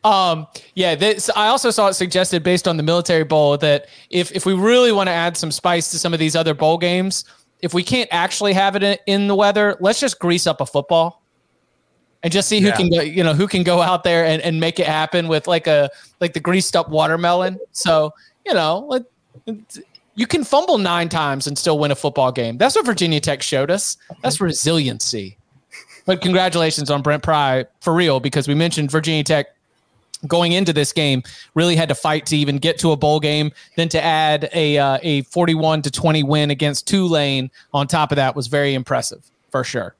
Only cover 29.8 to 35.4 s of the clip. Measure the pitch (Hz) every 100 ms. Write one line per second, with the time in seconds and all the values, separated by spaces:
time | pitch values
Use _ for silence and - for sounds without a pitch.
29.8 | _ _ _ - 143 170 170 175 180 151
30.8 | 143 - 147 127 - - - 156 175 165
31.8 | 160 156 156 156 143 151 143 139 156 165
32.8 | 170 147 147 151 151 151 151 - - -
33.8 | 165 156 156 156 156 151 151 170 151 147
34.8 | 139 135 170 143 131 175